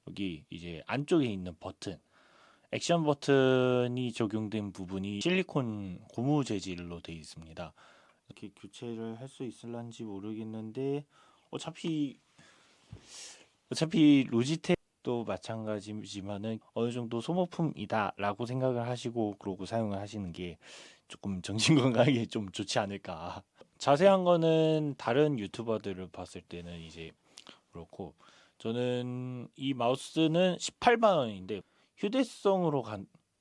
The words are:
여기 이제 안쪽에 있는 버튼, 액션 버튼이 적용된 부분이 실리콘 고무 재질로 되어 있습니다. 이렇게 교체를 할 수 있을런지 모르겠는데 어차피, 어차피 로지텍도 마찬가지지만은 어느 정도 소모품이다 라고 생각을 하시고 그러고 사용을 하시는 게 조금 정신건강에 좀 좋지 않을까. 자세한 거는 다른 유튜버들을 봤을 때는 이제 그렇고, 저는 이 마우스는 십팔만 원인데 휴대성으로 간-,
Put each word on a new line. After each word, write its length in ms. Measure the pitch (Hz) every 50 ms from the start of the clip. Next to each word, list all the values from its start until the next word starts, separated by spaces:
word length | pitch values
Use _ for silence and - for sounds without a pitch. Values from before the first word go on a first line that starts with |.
| _ -
여기 340 | 87 101 101 92 82 76 71 -
이제 340 | - 82 85 87 82 78 -
안쪽에 380 | - 117 135 147 - 185 165 139
있는 280 | 117 101 92 90 90 82 -
버튼, 380 | - 95 - - - 104 92 - _ _ _ _ _ _ _ _ _ _ _ _ _ _
액션 320 | - 117 - - 170 170 156
버튼이 1080 | 147 143 - - - 139 135 131 131 131 127 127 127 123 123 123 123 123 127 127 120
적용된 600 | 110 - 117 101 107 110 110 101 104 107 101 101 87
부분이 480 | - 92 87 95 95 95 101 104 101
실리콘 800 | - 170 185 190 180 - - 147 127 113 107 104 98 92 90 - - - -
고무 300 | - 120 139 151 147 131
재질로 560 | 117 110 98 90 98 90 85 87 85 87 85
되어 160 | - - 82
있습니다. 580 | 80 76 - - 80 82 80 82 85 85 80 - _ - - - _ _ _ _ _ _
이렇게 220 | - - - 113 98 -
교체를 640 | - - 98 - - 123 120 117 113 113 113 113 113
할 80 | 131
수 160 | 135 - - 135
있을런지 600 | 117 110 - - 117 117 117 117 117 113 - 117
모르겠는데 1000 | 107 98 98 98 107 110 110 110 110 110 113 110 110 110 131 135 139 143 147 147 _ _ _ _ _ _ _ _ _
어차피, 680 | - 135 - 160 160 - - 170 160 151 147 131 113 _ _ _ _ _ - - - _ _ _ _ _ _ _ - - - - - - - - - - - _ _ _ _ -
어차피 540 | 127 - 160 160 - 160 151 147 143 139 123 -
로지텍도 920 | 117 117 123 139 165 160 - - 175 - _ _ _ _ - 123 123 120 113
마찬가지지만은 1300 | 107 98 90 - - 113 113 110 107 107 104 95 107 107 107 101 101 101 101 95 101 104 98 107 113 113 110 - _ -
어느 180 | 117 117 120
정도 300 | 120 123 117 113 117 117
소모품이다 920 | 113 - 170 185 180 175 - - 165 151 - - 104 - 113 110 104 98 -
라고 280 | - 101 101 98 98 120
생각을 420 | 113 127 131 131 131 123 120 117
하시고 480 | 120 123 120 - 120 117 120 110 104 98 -
그러고 260 | - 101 92 92 95
사용을 320 | 87 113 113 113 104 98 98
하시는 320 | 104 104 107 104 98 85
게 260 | 82 90 90 87 82 - - - - - - - - _ _
조금 340 | - - - - 98 95 90
정신건강에 840 | - - 101 110 - - 160 139 123 131 117 117 123 147 135 117 113
좀 240 | - - 113 104 95
좋지 260 | - - 104 - - 120
않을까. 640 | 104 98 101 95 - 92 87 80 85 87 - - - _ _ - - _ _ -
자세한 440 | - 135 143 143 185 196 196 190 180
거는 720 | 175 175 165 165 160 160 160 160 160 156 156 151 147 135
다른 420 | - - 117 120 139 151 151 143 113
유튜버들을 720 | 101 92 - - 113 117 110 104 - 101 95 92 95 85
봤을 320 | - 95 90 - - 92
때는 380 | - - 87 85 85 87 87 82
이제 300 | 82 82 82 85 82 80 - _ _ _ _ - - - - _ _ _
그렇고, 420 | - 87 82 - - - 95 78 - _ _ - - - _ _ _
저는 920 | - - 113 113 123 123 123 123 123 123 123 123 127 127 127 127 123 120 - _
이 180 | - 135 135 135
마우스는 840 | 123 120 120 131 - - - - 160 160 156 160 170 185 185 170 -
십팔만 580 | - - - - - 247 277 226 233 208 185
원인데 440 | 156 127 113 104 92 90 101 110 92 - _ _ _ _ _ _
휴대성으로 840 | - - 202 247 262 262 240 - - - 202 196 185 175 160 147 135 117
간-, 240 | 110 107 98 98 - _ _ _ _ _ _